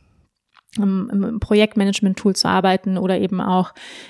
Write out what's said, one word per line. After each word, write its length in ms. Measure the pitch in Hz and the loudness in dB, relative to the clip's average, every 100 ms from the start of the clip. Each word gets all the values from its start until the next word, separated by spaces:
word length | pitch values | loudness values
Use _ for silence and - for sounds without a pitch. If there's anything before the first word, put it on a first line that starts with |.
| _ _ _ _ _ _ _ - | _ _ _ _ _ _ _ -2
um, 300 | 202 190 208 | 0 0 -2
im, 140 | 202 | -2
im 160 | 196 226 | -2 -4
Projektmanagement-Tool 960 | - 208 214 214 196 196 196 190 202 190 | 0 2 2 2 0 0 0 0 0 0
zu 120 | - | 0
arbeiten 500 | 190 190 185 196 185 | 2 2 2 0 -2
oder 220 | 185 185 | 0 0
eben 200 | 185 185 | 0 -2
auch, 340 | - 185 185 - - - - | 0 0 0 -6 -20 -20 -12